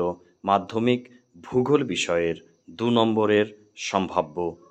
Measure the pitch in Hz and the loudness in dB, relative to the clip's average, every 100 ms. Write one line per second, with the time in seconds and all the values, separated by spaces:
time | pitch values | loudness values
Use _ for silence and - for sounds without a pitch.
0 | 87 87 _ _ 95 98 92 113 120 123 | -4 -6 _ _ 0 0 0 -2 0 0
1 | - - _ 87 - 127 127 147 127 85 | -4 -20 _ -20 -4 -2 2 2 0 -4
2 | - 85 85 80 - _ - - 117 117 | -2 0 -2 -4 -10 _ -20 -6 0 2
3 | 113 110 107 104 107 - _ - - 98 | 2 2 4 4 2 -4 _ -12 -4 -2
4 | 90 90 76 78 85 82 - | 0 -2 -4 -4 -6 -8 -16